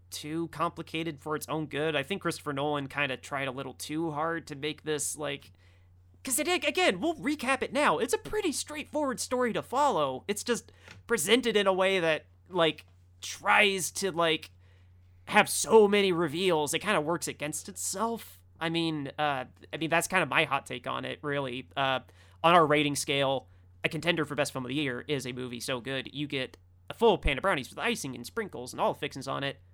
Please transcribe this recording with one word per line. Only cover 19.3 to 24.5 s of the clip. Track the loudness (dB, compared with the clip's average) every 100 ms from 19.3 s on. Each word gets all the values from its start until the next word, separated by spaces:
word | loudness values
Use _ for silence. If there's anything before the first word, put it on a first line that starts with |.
| -2 -6 -14 -12
I | -6
mean, | 0
that's | 0 2
kinda | 0 2
my | 2
hot | 2 0 -4
take | -8 -6
on | -6 -6
it, | -8
really. | -4 -4 -4 -8 -8
Uh, | -2 0 0 -4 -20 -20 2
on | 6
our | 8 8
rating | 6 4 0
scale, | 0 2 2 0 -6 -20 -20 -4
a | -2
contender | 0 0 0 0
for |
best | 0 -2